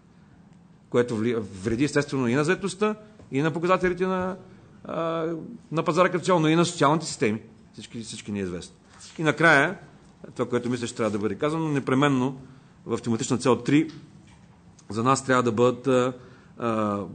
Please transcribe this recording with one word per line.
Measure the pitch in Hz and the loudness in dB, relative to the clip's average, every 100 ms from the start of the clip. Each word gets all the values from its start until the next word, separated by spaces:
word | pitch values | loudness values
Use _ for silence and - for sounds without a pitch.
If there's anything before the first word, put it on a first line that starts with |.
| _ _ - - - - - - - | _ _ -20 -20 -20 -20 -20 -20 -2
което | 123 123 | 0 0
вли-, | 107 117 117 98 98 | 0 0 -2 -6 -6
вреди | 110 117 | -4 0
естествено | 143 147 143 135 120 | 0 0 -2 -2 0
и | |
на | 135 | 0
заетостта, | 151 185 190 185 214 214 - - - | 0 -2 -4 -2 -4 -4 -12 -20 -6
и | 135 | -2
на | 160 | -2
показателите | 165 175 185 180 180 185 | -2 0 0 0 -2 -2
на, | 185 185 185 - - - - | -2 -4 -8 -14 -20 -20 -18
а, | - - 165 165 160 160 170 - - | -8 -6 -4 -4 -4 -6 -10 -16 -6
на | 151 | -4
пазара | 175 160 180 | 0 4 4
като | 175 | 2
цяло, | 139 180 | 2 4
но | 156 | 4
и | 165 | 4
на | |
социалните | 165 - 143 160 - | 2 4 2 2 -2
системи. | - 113 110 - - - | -2 0 -2 -8 -20 -20
Всички, | - - 120 | -20 -16 -14
всички | 107 104 - | -12 -12 -8
ни | 101 | -6
е | |
известно. | 92 87 - - - - - - | -6 -8 -12 -20 -20 -20 -16 -4
И | |
накрая, | 156 147 165 143 160 196 - - - - - | 0 4 6 6 4 -2 -16 -20 -20 -20 -12
това, | - 117 | -6 -2
което | 120 117 | -2 -2
мисля, | 120 113 | -4 -4
че | |
трябва | - 110 | -2 -2
да | 104 | 0
бъде | 104 | -2
казано, | 98 147 160 156 | -2 -4 -2 -2
непременно | 143 127 131 143 131 131 147 - - - - - | -2 0 2 2 2 0 -4 -16 -20 -20 -16 -6
в | 110 | -4
тематична | 120 113 - 120 | -2 -2 0 0
цел | 135 117 | 2 2
три | - 147 160 - - - - - - - - - - | 4 2 2 -6 -20 -20 -20 -20 -20 -20 -20 -20 -8
за | 107 | -2
нас | 123 131 | 2 2
трябва | - 127 | 4 2
да | 120 | 4
бъдат, | 107 123 120 135 | 4 2 2 2
а, | 127 127 131 - - - - | 2 2 -4 -16 -20 -20 -8
а, | 120 110 104 101 87 | -4 -2 -2 -4 -8